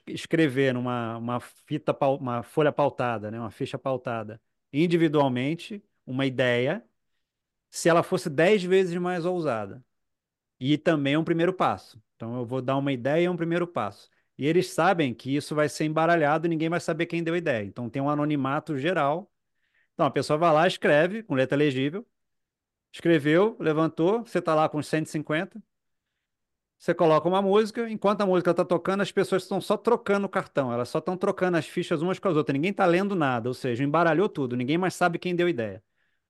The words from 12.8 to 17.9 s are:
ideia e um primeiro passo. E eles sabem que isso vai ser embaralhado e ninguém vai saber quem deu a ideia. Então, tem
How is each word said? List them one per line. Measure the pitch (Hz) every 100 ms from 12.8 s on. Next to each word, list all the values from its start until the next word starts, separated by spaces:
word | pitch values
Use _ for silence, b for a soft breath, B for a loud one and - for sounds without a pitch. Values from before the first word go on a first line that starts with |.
| 139
ideia | 131 123 156
e | 175
um | 175
primeiro | 170 170 175
passo. | 139 104 - - _ _ -
E |
eles | 135 170 185
sabem | - 175 180 139
que | 110 123
isso | 143 -
vai | 151 151
ser | - 156
embaralhado | 156 165 170 151 160 170
e |
ninguém | 160 160
vai | 170
saber | - 160 165
quem | 170
deu | 165
a | 175
ideia. | 160 117
Então, | 101 -
tem | 120